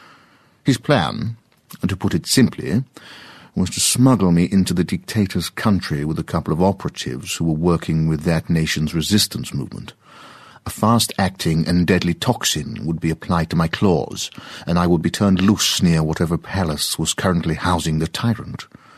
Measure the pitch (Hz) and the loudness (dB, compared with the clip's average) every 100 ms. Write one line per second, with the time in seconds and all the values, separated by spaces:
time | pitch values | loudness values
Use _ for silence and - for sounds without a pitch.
0 | - - _ _ _ _ - 123 - 139 | -20 -20 _ _ _ _ 0 0 2 2
1 | 71 - 113 117 _ _ _ - - 95 | 2 -2 -6 -8 _ _ _ -6 -4 -2
2 | 101 170 - - 117 - 64 98 139 - | -2 -2 2 4 4 2 -2 -2 -2 -12
3 | - - - - - - 92 - - 117 | -20 -20 -20 -20 -8 -4 -2 0 0 4
4 | 131 117 92 85 87 98 90 87 82 87 | 6 6 4 4 4 2 2 0 0 -4
5 | - 110 95 92 82 - 117 95 - 73 | -4 -2 -2 -2 -6 -2 0 0 0 -4
6 | 76 80 80 85 80 80 92 95 - - | -2 -4 -2 -4 0 2 2 0 -6 -8
7 | - 64 - - 82 78 87 82 - 80 | -8 -8 -8 -4 -2 0 2 0 0 0
8 | 80 78 85 82 - 82 78 - 78 82 | 0 0 0 -2 0 0 0 -2 -2 -2
9 | 76 104 - - - 69 60 - - - | 2 2 2 -4 -8 -8 -8 -10 -16 -20
10 | _ - - - - - - - 107 117 | _ -20 -20 -20 -20 -16 -12 0 2 4
11 | - - 92 - - 80 - 87 85 90 | 2 0 -2 -2 0 0 2 2 4 2
12 | 87 85 - 123 - 78 71 - 76 82 | 2 0 0 0 -2 -4 -6 -8 -6 -2
13 | 82 80 - 85 80 82 82 - 104 85 | -2 -4 -2 -2 0 0 -2 2 2 2
14 | - - - - - - - 87 87 87 | -2 -8 -10 -12 -18 -12 -2 0 2 2
15 | 85 - 104 92 95 101 - - 92 82 | 0 0 2 4 4 2 0 2 2 2
16 | 78 82 82 82 - 98 85 73 - - | 0 -2 -2 -2 -4 -4 -2 -2 -4 -2
17 | 80 - 98 87 80 78 87 87 80 78 | -4 -2 0 0 0 -2 0 0 0 -2
18 | 80 - 117 110 - - - - - | -2 -2 -2 -2 -6 -14 -16 -20 -20